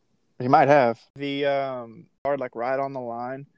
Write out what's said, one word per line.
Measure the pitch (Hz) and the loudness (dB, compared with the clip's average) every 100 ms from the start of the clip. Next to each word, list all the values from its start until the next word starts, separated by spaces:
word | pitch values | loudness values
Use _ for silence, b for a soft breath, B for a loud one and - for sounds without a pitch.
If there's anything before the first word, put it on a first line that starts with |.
| _ _ _ _ | _ _ _ _
He | 123 | 2
might | 151 139 | 4 6
have. | 147 120 113 _ 139 | 6 4 0 _ -10
The, | 143 139 143 | -8 -2 -2
um, | 139 135 127 117 110 - _ | -2 -4 -8 -12 -18 -20 _
card, | 139 143 | -4 -4
like, | 127 117 | -6 -6
right | 120 135 | -4 -2
on | 139 | -4
the | 135 | -6
line. | 120 117 123 135 143 | -8 -8 -8 -10 -14